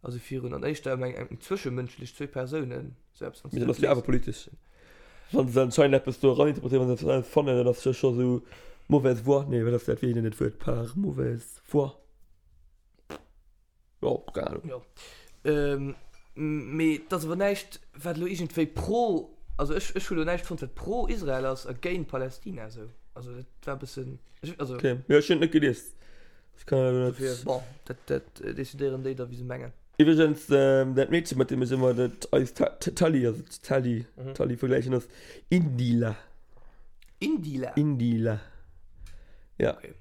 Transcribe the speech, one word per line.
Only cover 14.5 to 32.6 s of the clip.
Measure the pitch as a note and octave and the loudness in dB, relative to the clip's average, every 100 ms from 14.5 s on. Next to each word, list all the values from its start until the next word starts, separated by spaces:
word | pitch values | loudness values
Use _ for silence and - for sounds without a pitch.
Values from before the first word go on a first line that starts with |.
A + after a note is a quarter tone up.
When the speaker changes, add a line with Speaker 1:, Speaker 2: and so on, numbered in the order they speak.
| - E3 | -8 -10
Speaker 1:
Ja. | B2+ - - - - - - | -14 -16 -20 -20 -20 -20 -6
Ähm, | - D3 C#3+ C#3 C#3 C3+ - - - - | -2 0 0 -2 -4 -10 -16 -20 -20 -8
m-, | D3+ D3+ A2+ D#3 | -4 -4 -4 0
me, | D#3+ D3+ - | 0 0 -4
das | F#3 D#3 | -4 -4
war | F3 | -2
nicht, | G3+ G3+ - - - | 0 -2 -8 -18 -20
was | - F3 E3 | -12 -8 -6
du | F3+ | -4
irgendwie | F3+ E3+ - D#3 | -4 -6 -2 -2
pro, | - E2 A3+ A#3+ E3+ - - - - | -2 -2 0 2 0 -4 -18 -6 -2
also | C#3+ | 0
ich, | D#3 - F#3+ | 0 -2 -4
ich | - | -2
würde | F3 D#3 | -2 0
nicht | F3 | -2
von | - E3 B2+ | -4 -8 -8
pro | - - A#3 - | -8 -4 -2 0
Israel | A3+ D#3+ C3 C3 | -2 -2 -2 -2
aus, | C3 - | -4 -6
äh, | B2 | -6
gegen | F3 F3+ C#3+ | -4 -4 -4
Palästina, | C3 B2+ - - F3+ A2 | -6 -6 -8 -12 -12 -12
so. | A#2 G#2+ - - | -14 -16 -16 -18
Also, | - B2 | -16 -14
das | B2 B2+ - | -14 -16 -14
war | - | -10
ein | C3+ | -10
bisschen, | C3 - C3 C3 - - | -10 -10 -10 -12 -18 -14
ich, | D3+ F3 | -12 -8
also | C3+ | -8
Speaker 2:
Okay, | B2 C3+ B2 - | -2 0 -2 4
ja, | D3 | 4
ich | D3 | 6
hab | E3+ | 2
nicht | D#3+ | 4
gelesen. | D#3 C#3+ A#2+ - - - - - - - - | 4 2 0 -8 -18 -20 -20 -20 -20 -20 -20
Ich | - | -2
kann | C3+ | 2
ja | C3 | 2
nicht | B2+ B2+ B2 | 2 0 -2
Speaker 1:
dafür, | C3 B2 | -6 -6
boah, | B2+ B2+ A#2+ C3 - | -4 -6 -6 -20 -16
das, | B2 - | -16 -6
das, | C3+ - - | -6 -6 -14
äh, | - | -10
dezidieren | A#2+ C3 C#3 C#3 C3 | -8 -10 -6 -6 -4
die | C3 | -6
da, | C3 B2 | -8 -10
wie | B2 | -10
sie | |
mengen. | B2 B2+ A#2+ - - - | -10 -10 -12 -16 -20 6
Speaker 2:
Übrigens, | D3+ D#3+ D#3+ D3+ - | 8 8 6 4 4
ähm, | C#3+ C3+ C3+ C3 | 6 8 6 4
das | C3 C3+ | 2 2
Mädchen, | E3+ E3 C3 | 2 0 0
mit | B2+ | 2
dem | C3 | 2
ich | B2 | 0
immer | C3 B2+ | 2 2
das | A#2+ B2 - - | 2 0 -2 0
als | C3+ B2+ | 2 2
Ta-, | - | 0